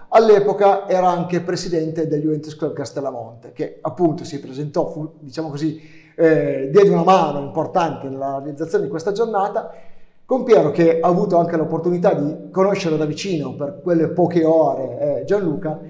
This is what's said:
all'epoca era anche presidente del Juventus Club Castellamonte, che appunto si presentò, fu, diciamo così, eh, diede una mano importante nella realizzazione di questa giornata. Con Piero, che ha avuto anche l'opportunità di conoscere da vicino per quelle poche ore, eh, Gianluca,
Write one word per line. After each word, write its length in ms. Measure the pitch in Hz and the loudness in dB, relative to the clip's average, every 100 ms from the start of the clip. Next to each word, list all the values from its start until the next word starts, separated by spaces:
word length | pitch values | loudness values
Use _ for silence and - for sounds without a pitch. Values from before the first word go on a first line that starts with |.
| - | 2
all'epoca 800 | 220 226 202 202 196 202 196 - | 4 6 6 4 2 4 2 0
era 200 | 185 180 | 2 2
anche 320 | 175 170 170 | 0 -2 -4
presidente 680 | 170 175 - 170 156 160 151 | -2 -6 -2 -2 -2 -4 -2
del 140 | 151 | -2
Juventus 340 | 156 156 147 | -2 -4 -6
Club 200 | - 156 | -8 -6
Castellamonte, 760 | 147 131 - 135 123 113 120 123 | -6 -8 -8 -8 -8 -12 -16 -16
che 260 | - 156 - | -10 -10 -8
appunto 420 | - - 175 151 | -8 0 0 0
si 140 | - - | -8 -12
presentò, 480 | 127 131 147 175 147 | -12 -10 -6 -4 -4
fu, 280 | 156 151 - | -6 -12 -14
diciamo 320 | 143 143 160 | -16 -10 -10
così, 300 | 139 156 - - - - | -6 -6 -6 -14 -20 -12
eh, 540 | - 165 156 143 139 135 | 2 4 4 0 -4 2
diede 160 | 175 190 | 4 6
una 140 | 175 | 4
mano 360 | 170 190 160 143 | 4 4 2 -4
importante 680 | 139 - 151 185 165 135 139 | -6 -6 -2 0 -2 -4 -10
nella 300 | 135 135 139 | -6 -6 -6
realizzazione 460 | 143 147 160 202 | -8 -8 -4 -2
di 60 | 151 | -2
questa 200 | 156 208 | -4 -4
giornata. 600 | 196 233 208 202 214 - - - - - _ | -2 -2 0 -2 -4 -8 -14 -16 -16 -18 _
Con 200 | - 254 | -4 -2
Piero, 260 | 226 202 151 | 4 4 4
che 300 | 156 165 165 | 4 4 4
ha 80 | 175 | 2
avuto 300 | 175 202 185 | 2 2 2
anche 180 | 170 170 | 2 0
l'opportunità 580 | 156 160 175 175 190 | -2 -2 -2 2 2
di 360 | 165 147 - - | 2 -2 -6 -6
conoscere 440 | 190 196 196 170 156 | 0 0 2 0 -2
da 80 | |
vicino 520 | 151 143 196 165 131 123 | -2 -4 -4 -4 -6 -8
per 240 | 143 - | -10 -6
quelle 280 | 180 165 156 | 0 2 2
poche 340 | - 175 175 | 2 2 4
ore, 760 | 160 160 147 143 131 120 147 135 | 4 4 4 0 -4 -4 -2 -2
eh, 40 | |
Gianluca, 560 | - 208 180 139 156 151 | 0 0 0 -4 -6 -8